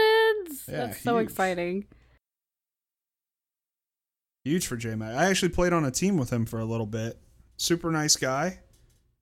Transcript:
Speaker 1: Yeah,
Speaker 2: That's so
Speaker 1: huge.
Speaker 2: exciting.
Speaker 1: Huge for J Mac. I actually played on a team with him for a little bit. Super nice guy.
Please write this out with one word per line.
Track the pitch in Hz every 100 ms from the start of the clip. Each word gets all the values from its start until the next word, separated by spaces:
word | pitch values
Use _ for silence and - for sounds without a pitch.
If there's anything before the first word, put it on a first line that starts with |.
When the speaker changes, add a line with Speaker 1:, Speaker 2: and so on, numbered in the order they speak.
| 440 440 440 427 349 277 -
Speaker 1:
Yeah, | - 220
Speaker 2:
That's | 196
so | 240 233
Speaker 1:
huge. | 220
Speaker 2:
exciting. | - 190 175 175 190 - - _ _ _ _ _ _ _ _ _ _ _ _ _ _ _ _ _ _ _ _ _ _ _ _
Speaker 1:
Huge | 131 180 -
for | 120
J | 117
Mac. | 110 110
I | 127 180
actually | 185 180
played | 180 180
on | 170
a | 143
team | - 185 185
with | 123
him | 120 113
for | 113
a |
little | 113 113 107
bit. | 110 113 - _ _ _ -
Super | - 170 170
nice | 156 151 -
guy. | 135 131 175 185 _ _ _ _ _ _